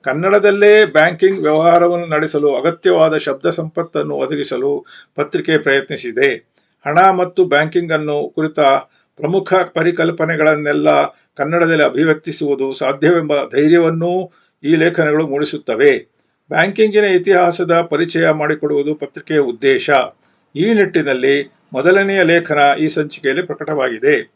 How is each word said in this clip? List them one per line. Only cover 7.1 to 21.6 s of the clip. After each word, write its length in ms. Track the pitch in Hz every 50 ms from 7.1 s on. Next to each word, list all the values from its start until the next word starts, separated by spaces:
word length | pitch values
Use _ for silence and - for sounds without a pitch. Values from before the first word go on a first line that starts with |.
| 190 175 180 175 - - 180
ಬ್ಯಾಂಕಿಂಗ್ 460 | - 143 143 156 160 160 180 170 160
ಅನ್ನು 380 | 160 151 151 151 147 147 143 -
ಕುರಿತ 300 | _ - 156 156 156 156 147 139 139 139 - _ _ _ _ _ _ -
ಪ್ರಮುಖ 340 | 143 151 180 196 185 - 185
ಪರಿಕಲ್ಪನೆಗಳನ್ನೆಲ್ಲ 1500 | 185 175 180 _ 165 165 175 165 170 160 170 170 165 165 160 165 151 156 156 156 151 151 147 147 147 147 151 147 143 143 139 - _ _ _ _
ಕನ್ನಡದಲ್ಲಿ 500 | - 143 151 165 175 170 165 165 151 147
ಅಭಿವ್ಯಕ್ತಿಸುವುದು 920 | - 127 120 160 160 151 156 _ 170 151 - 156 143 139 127 135 135 135
ಸಾಧ್ಯವೆಂಬ 600 | - 139 131 135 139 151 160 175 170 156 151 151
ಧೈರ್ಯವನ್ನೂ 800 | 143 139 - - 135 147 151 170 170 170 160 165 165 165 175 175 185 180 - _ _ _ _ _ _ -
ಈ 120 | 143 165
ಲೇಖನಗಳು 520 | 160 160 170 170 175 160 151 147 156 160
ಮೂಡಿಸುತ್ತವೆ. 640 | 143 135 143 151 143 - - _ - 113 110 135 143 131 98 - _ _ _ _ _ _ _ _ _
ಬ್ಯಾಂಕಿಂಗಿನ 540 | 143 151 170 202 196 220 220 214 202 208 208
ಇತಿಹಾಸದ 800 | 202 185 180 180 196 185 180 180 175 165 - 175 165 165 170
ಪರಿಚಯ 480 | 165 165 151 147 170 165 - 165 165 160
ಮಾಡಿಕೊಡುವುದು 680 | 156 156 147 151 156 151 156 147 147 143 139 147 151
ಪತ್ರಿಕೆಯ 440 | 151 143 139 _ - - - 156 151
ಉದ್ದೇಶ. 500 | 139 123 117 110 127 135 135 120 - - 147 131 123 - _ _ _ _ _ _ _ _ _
ಈ 180 | 139 175 220 233
ನಿಟ್ಟಿನಲ್ಲಿ 760 | 208 196 - - 175 147 143 131 127 127 139 139 143 139 - _ _